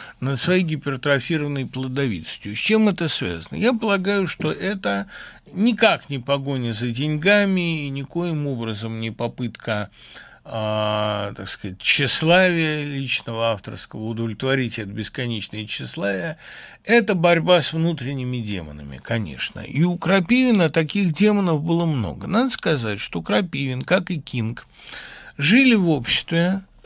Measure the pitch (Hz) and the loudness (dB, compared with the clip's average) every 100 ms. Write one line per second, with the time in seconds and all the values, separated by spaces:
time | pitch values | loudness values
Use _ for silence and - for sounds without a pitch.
0 | - - 131 135 - 180 170 151 143 131 | -16 -6 -4 -2 2 2 2 -2 -4 -2
1 | 147 139 - 160 147 143 123 127 131 131 | 2 2 2 -2 -2 -4 -6 -6 -4 0
2 | 135 90 80 - 104 107 - 220 214 170 | 0 -2 -6 -10 -8 -4 2 4 4 4
3 | 160 - 98 82 82 78 220 233 226 196 | 0 0 -2 -4 -6 0 2 2 2 0
4 | 185 202 185 - 156 - 185 196 202 196 | 2 0 0 -2 -4 -2 -4 -4 -2 -2
5 | 196 - - - - 175 226 226 220 156 | -4 -12 -18 -20 -10 0 2 4 4 2
6 | - 139 123 139 139 135 120 107 120 117 | -2 -6 0 0 0 -2 -2 -2 -2 -2
7 | 151 151 175 208 196 190 170 160 143 139 | -2 0 4 4 4 2 0 -2 -4 -6
8 | 135 170 175 156 147 123 113 104 113 113 | -6 -4 -2 -2 -2 -4 -4 -6 -6 -6
9 | 113 - 117 - 120 - - 104 101 - | -6 -4 -6 -4 -8 -6 -4 -4 -4 -10
10 | - - - - - 113 107 107 107 107 | -20 -20 -20 -20 -10 -4 -2 0 0 0
11 | 107 104 101 107 98 - 98 98 - - | 0 -2 -4 -8 -10 -8 -10 -4 0 2
12 | 139 - 160 175 185 170 156 151 147 139 | 2 2 4 6 6 2 0 -2 -4 -4
13 | 131 - - 113 113 104 - 95 - 117 | -4 -4 -4 -2 0 0 -6 -14 -12 -8
14 | 110 113 113 104 131 135 120 107 98 107 | -6 -4 -4 -2 0 0 0 -4 -8 -6
15 | 104 - 123 110 - 107 107 - 127 156 | -8 -6 -4 -4 -6 -8 -8 -8 -8 -4
16 | 196 190 170 160 - - - - - 233 | -4 -2 -4 -8 -14 -18 -20 -10 2 2
17 | 220 185 170 170 165 175 - 160 165 151 | 4 2 4 4 6 4 4 0 0 0
18 | 120 139 127 123 104 98 78 73 71 67 | -4 -4 -4 -4 -4 -6 -6 -12 -12 -10
19 | - 117 90 64 - - - 135 180 175 | -4 -2 -2 -6 -8 -8 -4 0 2 2
20 | 165 190 165 247 254 214 170 165 156 202 | 2 2 4 4 4 4 4 2 0 0
21 | 185 151 208 208 185 151 160 170 170 143 | 0 4 4 4 2 2 2 2 2 0
22 | 95 67 - 208 262 - - 147 113 101 | -2 -4 0 2 2 0 0 0 0 -4
23 | - 170 165 208 180 139 135 127 - 196 | -6 -6 0 0 0 -4 -4 -4 0 0
24 | 175 165 - 127 110 120 - - - - | 0 -6 -4 -4 -2 -4 -12 -20 -18 -16
25 | - - - - 143 240 262 220 170 147 | -16 -18 -16 -2 4 6 6 6 4 2
26 | 117 - - 165 175 190 - _ | 0 -2 0 2 2 0 -6 _